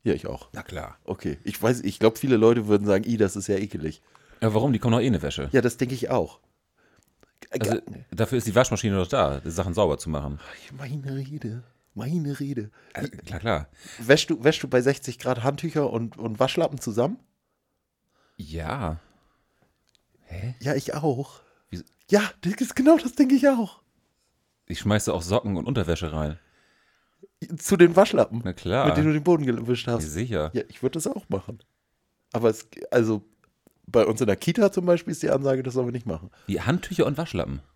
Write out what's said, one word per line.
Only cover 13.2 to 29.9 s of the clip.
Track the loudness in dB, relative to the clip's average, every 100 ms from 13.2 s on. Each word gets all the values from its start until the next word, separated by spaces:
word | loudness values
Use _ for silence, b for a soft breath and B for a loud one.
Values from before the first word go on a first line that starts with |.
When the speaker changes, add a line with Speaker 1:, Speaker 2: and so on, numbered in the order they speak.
| -8 -6
Speaker 2:
klar. | -2 -2 -4 B B B
Speaker 1:
Wäschst | 4 4 6
du, | 2
wäschst | 2 2
du | 0
bei | 2
sechzig | 2 -2 -6 -6
Grad | -4 0
Handtücher | -2 -2 -4 -2 -2
und, | -2 -6 -8
und | -8 0
Waschlappen | 0 2 -2 -2
zusammen? | -4 0 -2 -2 _ _ _ _ _ _ _ _ _ _ _ -18
Speaker 2:
Ja. | -12 -8 -6 -6 -6 -6 _ _ _ _ _ _ _ _ _ _ _ _ _
Hä? | -10 -10 -6
Speaker 1:
Ja, | -4
ich | -4 -4
auch. | -2 -2 -2 -8 -14 _ _ _
Speaker 2:
Wieso? | -16 -16 _ _
Speaker 1:
Ja, | 2 2 -6
das | -6 -4
ist | -4 2
genau | 6 6
das | 4
denke | 2 4
ich | 6 4
auch. | 2 -2 -8 _ _ _ _ _ _ _ _ _
Speaker 2:
Ich | -4
schmeiße | 0 0 0
auch | -2
Socken | 0 -2 0 -4
und | -2
Unterwäsche | -2 0 -2 -2
rein. | -4 -4 -6 _ _ _ _ _ _ _ _ -20 _ -12 -8
Speaker 1:
Zu | 0 6
den | 8 8
Waschlappen, | 6 4 2 0
Speaker 2:
Na | -6
klar. | -6 -2 2 2
Speaker 1:
mit | 4
denen | 2
du |
den | 2
Boden | 2 2 2
gewischt | -2 -2 -4
hast. | -2